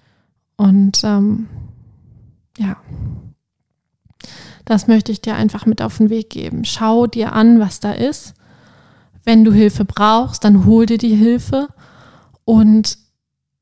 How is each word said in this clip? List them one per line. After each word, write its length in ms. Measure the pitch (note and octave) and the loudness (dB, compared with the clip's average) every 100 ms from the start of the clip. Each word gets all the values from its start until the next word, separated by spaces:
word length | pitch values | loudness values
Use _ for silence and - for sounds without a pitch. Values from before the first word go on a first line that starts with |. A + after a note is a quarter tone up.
| _ _ _ _ _ - | _ _ _ _ _ -2
Und, 460 | G3+ G3 G3 - | 2 2 2 0
ähm, 460 | G#3+ G3+ G3+ G#3+ A3 - - - _ _ _ _ _ _ _ - | -2 -2 -2 -4 -8 -14 -20 -20 _ _ _ _ _ _ _ -8
ja, 200 | G3+ - - - - - - _ _ _ _ _ _ _ _ _ - - - - | -8 -8 -12 -12 -12 -12 -18 _ _ _ _ _ _ _ _ _ -20 -20 -20 -16
das 220 | - G#3+ - | -4 -2 2
möchte 240 | A3 A3 | 0 0
ich 100 | G#3+ | -8
dir 140 | - | -8
einfach 320 | G#3+ G#3+ G#3+ A3+ | -4 -4 -2 -4
mit 160 | A3 | -2
auf 160 | A3 - | -4 -2
den 120 | G#3+ | 0
Weg 200 | A3+ A3 | -2 -8
geben. 340 | - - - | -12 -12 -10
Schau 420 | - - A3 A3+ A#3+ | -10 -6 -2 0 -2
dir 240 | A#3 G#3+ | -4 -6
an, 260 | A3 A3+ A#3 | 0 4 4
was 220 | G3+ - | 2 -6
da 100 | G#3 | -8
ist. 440 | - C4 D4+ - - _ _ _ _ _ _ _ _ | -6 -6 -8 -16 -20 _ _ _ _ _ _ _ _
Wenn 200 | - A3+ | 0 4
du 80 | A3 | 4
Hilfe 320 | G#3 G#3 - | 4 2 0
brauchst, 600 | G3+ - G#3 A3 B3+ - | -6 -2 0 0 -2 -2
dann 200 | G#3+ G3+ | 2 4
hol 220 | F#3+ A3+ A3+ | 4 4 2
dir 120 | A3+ | 0
die 180 | A#3 G#3+ | 0 2
Hilfe. 520 | A3+ A#3+ - C4+ D4 _ _ _ - _ _ _ | 2 0 -2 -6 -6 _ _ _ -20 _ _ _
Und 540 | - A3 G#3+ G#3+ G#3 - _ _ _ _ _ _ | 0 4 4 4 0 -8 _ _ _ _ _ _